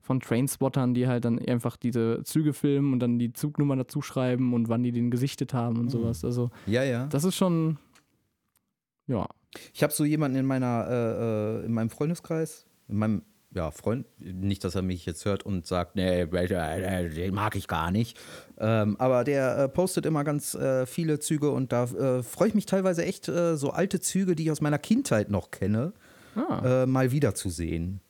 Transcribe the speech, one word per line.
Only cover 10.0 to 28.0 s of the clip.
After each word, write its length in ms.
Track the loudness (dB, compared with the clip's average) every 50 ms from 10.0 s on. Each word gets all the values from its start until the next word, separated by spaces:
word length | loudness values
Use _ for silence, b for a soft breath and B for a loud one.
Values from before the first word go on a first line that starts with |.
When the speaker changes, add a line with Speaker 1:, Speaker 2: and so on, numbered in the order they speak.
| 2
Speaker 2:
jemanden 340 | 2 2 2 0 0 0 0
in 80 | 0
meiner, 400 | 0 0 0 0 0 0 0 0 0
äh, 720 | 0 0 0 0 0 0 -2 0 0 0 -2 -2 -2 -4 -4
äh, 20 |
in 60 | -2 -2
meinem 180 | 0 0 -2
Freundeskreis, 760 | -2 -2 -2 -2 -2 -4 -6 -6 -4 -4 -4 -4 -6 -16 _ _ _ _ _ _
in 80 | -2
meinem, 260 | 0 0 2 0 -2 -4 _ _ _ _ _ -6
ja, 200 | -4 -4 -4 -6
Freund, 340 | -4 -2 -2 -2 -2 -4 -10 _ _
nicht, 420 | -14 -12 -8 -4 -2 -2 -4 -2 -4
dass 140 | -4 -2
er 60 | -2 -2
mich 220 | -2 -4 -4 -4
jetzt 180 | -8 -8 -4 -2
hört 200 | -2 -2 -2 -4
und 220 | -4 -6 -4 -4
sagt, 300 | -2 -2 -2 -2 -2 _
"Nee, 260 | 0 2 2 2 2 0
äh, 840 | 0 0 0 0 2 0 0 0 -2 -2 -2 -2 -2 -2 -2 -2
äh, 40 | -2
den 260 | -4 -4 -4 -2 -2
mag 220 | 0 0 -2 -2
ich 100 | -4 -6
gar 240 | -2 -2 -2 0 0
nicht." 260 | 2 0 0 -2 -4 B B B B B B B B -4
Ähm, 380 | 0 2 2 2 2 2 0 2
aber 240 | 2 2 4 4 2
der, 340 | 2 2 2 2 0 2 2
äh, 100 | 0 0
postet 380 | 2 0 0 0 0 -2 -2
immer 160 | 0 0 0 0
ganz, 320 | 0 -2 -2 -2 -4 -6
äh, 320 | -2 0 0 0 0 0
viele 320 | -2 -4 -4 0 0 0 0
Züge 320 | 0 -2 -2 0 2 0
und 220 | 2 0 0 0 0
da, 120 | 0 0
äh, 380 | 0 -2 -2 0 2 2 0 -2
freu 240 | -6 0 2 2
ich 80 | 2 4
mich 120 | 0 0
teilweise 380 | 2 0 2 2 2 0 0 0
echt, 240 | -2 -4 -6 -6 -4
äh, 280 | -2 0 2 2 0
so 140 | 0 -2 -2
alte 280 | 0 0 0 0 0 -2
Züge, 360 | -2 0 0 0 2 2 0
die 80 | 0 0
ich 60 | -2 0
aus 80 | 0
meiner 180 | 0 0 0 0
Kindheit 520 | 2 2 2 2 2 2 2 2 2 2
noch 200 | 0 -2 -2 -4
kenne, 420 | -8 -4 -2 0 0 0 0 -2 -6 B B B B B B B B
Speaker 1:
Ah. 460 | -4 -2 -2 -2 -2 0 2 2 2 2
Speaker 2:
äh, 40 |
mal 240 | 2 2 2 2 2
wiederzusehen. 920 | 2 2 2 2 0 0 -4 -6 -4 -4 -4 -2 -2 -2 -2 -4 -6 -8